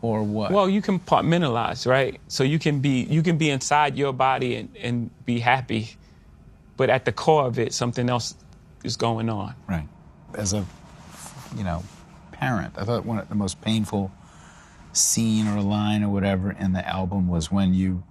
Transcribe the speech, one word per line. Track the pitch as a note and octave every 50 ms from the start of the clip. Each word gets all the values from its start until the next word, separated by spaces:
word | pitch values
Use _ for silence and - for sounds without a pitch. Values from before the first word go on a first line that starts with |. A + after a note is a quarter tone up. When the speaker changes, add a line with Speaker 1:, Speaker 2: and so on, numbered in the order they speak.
Speaker 1:
or | - A#2 A2 G#2+ G#2+
what? | G#2 G#2 G#2+ G#2 G2+
Speaker 2:
Well, | F3+ G#3 G3 F#3
you | G3 G#3+
compartmentalize, | G3+ - G3 F3 - - D#3+ B2 - D#3 E3 F3 F3 C#3 A#2 A#2 A2+ - - - -
right? | A#2+ B2+ C3+ C3+ A#2 - - -
So | - - - C#3
you | C3+ D3+ D#3+
can | - D#3+ D3 C#3+
be, | C3+ C#3+ C3+ B2+ A#2
you | - C#3+ D#3+ D#3
can | F3+ E3
be | D3+ D#3+ D3+
inside | C#3 C3 - - D3+ D3 D3+ C#3+ C#3
your | C3+ C#3+ C#3 C3+
body | C3 C3+ C3 C3 B2+ C3 B2 A#2
and, | A#2 A2 - -
and | - - A#2+ A#2+ A#2+ A#2 A2+ - - -
be | - A#2+ A#2+
happy, | A2+ B2 B2 C3 B2 - A2+ G#2+ G#2+ A2+ - - - - - - - - - - - - - - - - -
but | - C3 B2
at | A#2+ C3 -
the | -
core | A2+ - - - D#3+ D3+ C#3
of | B2+ A2+ B2+
it, | A#2 A2 -
something | - B2 A#2+ A#2+ - A#2+ B2
else | B2 A#2+ A2+ - - - - - - - - - - - -
is | B2 A#2
going | - A2+ A#2 A2+ A2+ A2 A#2
on. | A2+ G2+ G2 - B2+ - -
Speaker 1:
Right. | - F#2+ E2 D2+ D2 - - - - - - - - -
As | - G#2+ F#2+ F#2+
a, | G#2 F#2+ - - - - - - - - - - - - - - - - - -
you | A#2 G#2
know, | F2+ E2 E2+ F#2 - - - - - - - - -
parent, | - - C#3 C3 B2 G2 - - -
I | - G2
thought | G#2+ A#2+ A2 -
one | A2+ A2+ G#2
of | F#2+ -
the | G#2+
most | G#2 G2+ F#2+ - -
painful | - A2 A2 A2 G#2+ - - G2+ G2 F#2+ - - - - - - - - - - - - - - - - -
scene | - - - - A2+ A2+ A2+ A2 A2 G#2+
or | G#2 G#2 G#2
line | G2+ G2 G#2 G#2 G#2 G#2 G#2+ G#2+ G#2
or | G2+
whatever | G2+ G2 F#2+ G2 G2 F#2 F#2+ G2+
in | - - F#2+ F#2+ F#2
the | F#2 -
album | - - F#2+ F#2+ F2 G2 G2 F#2
was | F2+ F2 E2+ D#2+ -
when | F#2+ G2 G2 F#2 F#2
you | F#2 F#2+ F#2+ F#2 F2+ F2+ -